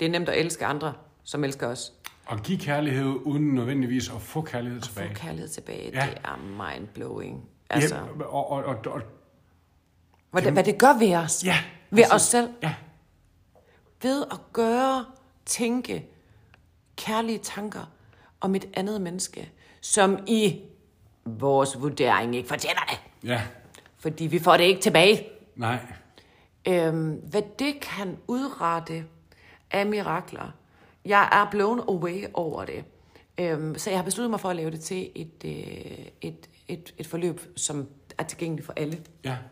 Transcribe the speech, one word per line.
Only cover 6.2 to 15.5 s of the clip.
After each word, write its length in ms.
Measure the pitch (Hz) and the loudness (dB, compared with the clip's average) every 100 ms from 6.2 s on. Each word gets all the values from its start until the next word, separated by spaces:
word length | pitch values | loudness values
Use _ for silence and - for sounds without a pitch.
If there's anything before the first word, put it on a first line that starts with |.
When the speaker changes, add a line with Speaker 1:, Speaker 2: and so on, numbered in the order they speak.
Speaker 1:
er 120 | - 65 95 101 90 64 | -10 -10 -10 -10 -10 -10
mindblowing. 720 | 98 - 80 53 50 65 - _ - | -12 -12 -10 -10 -10 -12 -16 _ -4
Speaker 2:
Ja, 40 | |
Speaker 1:
Altså, 220 | 151 143 135 - 147 | 0 2 0 -8 -10
Speaker 2:
og, 300 | 143 139 143 | -6 -4 -4
og, 140 | 139 | -4
og, 120 | 139 117 135 | -4 -6 -6
og 140 | - - - _ _ _ _ _ _ _ _ _ _ _ | -8 -12 -18 _ _ _ _ _ _ _ _ _ _ _
Speaker 1:
hvordan, 160 | 180 - | 0 4
Speaker 2:
dem 60 | |
Speaker 1:
hvad 100 | 151 | 4
det 140 | 190 202 | 4 8
gør 200 | 262 254 | 8 10
ved 160 | 214 | 6
os. 300 | 170 160 - | 4 2 -2
Speaker 2:
Ja, 120 | 185 165 - - - | 2 0 0 -12 2
Speaker 1:
Ved 120 | 214 | 8
Speaker 2:
præcis. 100 | 226 | 8
Speaker 1:
os 80 | 202 | 8
selv. 280 | - 240 240 - | 6 4 2 -2
Speaker 2:
Ja. 120 | 160 - - - _ _ _ _ _ _ _ _ _ - | -6 -6 -12 -20 _ _ _ _ _ _ _ _ _ -6
Speaker 1:
Ved 220 | 254 277 - | -2 0 -2
at 80 | 190 - | -8 -8
gøre, 520 | - 226 240 269 262 226 - _ _ | 0 2 2 2 0 -4 -14 _ _
tænke 600 | - | -6